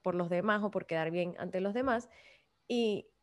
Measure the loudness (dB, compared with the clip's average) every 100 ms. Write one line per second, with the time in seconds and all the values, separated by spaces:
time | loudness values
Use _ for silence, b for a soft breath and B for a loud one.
0 | -2 0 0 0 2 2 0 -2 -2 -2
1 | 0 0 -2 -4 -6 -2 -2 0 0 0
2 | -2 B B B B _ -4 0 2 0
3 | -6 _